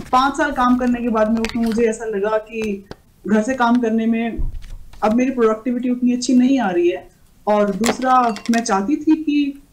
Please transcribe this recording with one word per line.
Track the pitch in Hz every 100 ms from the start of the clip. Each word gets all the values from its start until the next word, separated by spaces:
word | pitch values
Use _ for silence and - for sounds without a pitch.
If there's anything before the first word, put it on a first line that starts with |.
| -
पाँच | 254 269 285
साल | 294
काम | 254 247 247
करने | 247 240
के | 240
बाद | 220 214
में | 226
उसमें | 220 240
मुझे | 226 220
ऐसा | 226 214 220
लगा | 202 208 220
कि | 220 226 214 196 - - _ _ 185
घर | 214
से | 220 262
काम | 233 240
करने | 226 226 226
में | 226 233 - - - - - - -
अब | 220
मेरी | 233 262
प्रोडक्टिविटी | 254 220 220 254 247 247
उतनी | 247 247
अच्छी | 247 -
नहीं | 247 254 269
आ | 196
रही | 175 175
है। | 180 - _ _ _ -
और | 208 202 185
दूसरा, | 233 233 262 254 240 208 -
मैं | 233
चाहती | 240 196 202 302
थी | - 311
कि | 302 294 277 - -